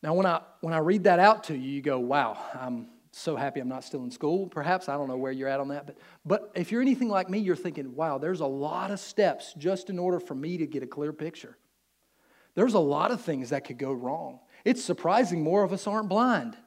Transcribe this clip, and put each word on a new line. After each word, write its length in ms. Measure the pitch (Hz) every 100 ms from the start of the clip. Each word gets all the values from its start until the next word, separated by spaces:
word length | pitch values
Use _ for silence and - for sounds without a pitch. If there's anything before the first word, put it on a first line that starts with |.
Now, 140 | 151 170
when 100 | 190
I, 160 | 165 - -
when 120 | 160
I 60 | 160
read 240 | 156 208
that 160 | 185 175
out 260 | 196 214 -
to 80 |
you, 160 | 147 131
you 120 | 139
go, 180 | 139 131
"Wow, 380 | 123 143 120 104 - 127
I'm 280 | 127 120 117 - _
so 240 | - - 143
happy 240 | 139 139
I'm 100 | 127
not 140 | 131
still 200 | 131 147
in 80 | 123
school." 360 | 123 151 175 190
Perhaps, 420 | 160 147 185 185
I 80 | 143
don't 100 | 139
know 100 | 131
where 140 | 135
you're 180 | 131 135
at 100 | 139
on 80 | 139
that. 180 | 143 143
But, 120 | - - - -
but 260 | 202 208 -
if 160 | 170
you're 100 | 226
anything 280 | 269 262 247
like 200 | 196 185
me, 100 | 196
you're 160 | 202 170
thinking, 400 | 185 156 135 123
"Wow, 220 | 160 135
there's 220 | 156 180
a 80 | 147
lot 420 | 139 143 - 185
of 100 | 196
steps 540 | - - 196 139 - -
just 320 | 151 190 185
in 100 | 185
order 200 | 180 180
for 140 | 180
me 240 | 135 151 180
to 80 | 156
get 160 | 143
a 60 | 127
clear 260 | 139 147
picture. 440 | 151 156 170 120 - _ _ _ _ _ _ _ _ _ -
There's 180 | 240
a 60 | 208
lot 320 | 151 143 180
of 100 | 247
things 300 | - 147 123
that 120 | 143
could 140 | - 123
go 160 | 135
wrong. 460 | 131 123 151 170 127 _ - -
It's 180 | 247
surprising 600 | - 175 165 208 254 170
more 200 | 156 190
of 80 | 196
us 160 | 185 -
aren't 220 | 208 214
blind. 480 | 190 247 220 233 -